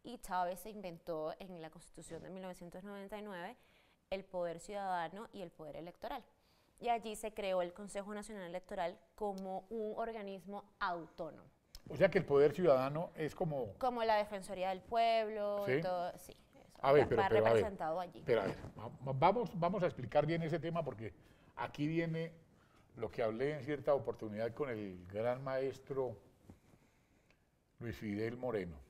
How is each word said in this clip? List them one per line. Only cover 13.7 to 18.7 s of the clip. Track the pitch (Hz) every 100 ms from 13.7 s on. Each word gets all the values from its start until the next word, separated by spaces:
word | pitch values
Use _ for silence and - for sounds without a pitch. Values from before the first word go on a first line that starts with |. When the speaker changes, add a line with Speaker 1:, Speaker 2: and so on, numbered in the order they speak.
Speaker 1:
Como | - 254 247 226
la | 214
Defensoría | 208 202 185 190 185
del | 190
Pueblo | - 233 226 226 214 214 208 202 202
y | 135
Speaker 2:
¿Sí? |
Speaker 1:
todo, | 180 180 175 -
sí, | - - -
eso | - - -
Speaker 2:
A | 135
ver, | 147
Speaker 1:
va | 117
Speaker 2:
pero, | 120
pero, | 196
a | 107
ver, |
Speaker 1:
representado | 110 113 95 196 160 165
allí. | 180 113 -
Speaker 2:
pero, | 113
a | 98
ver, | 147 -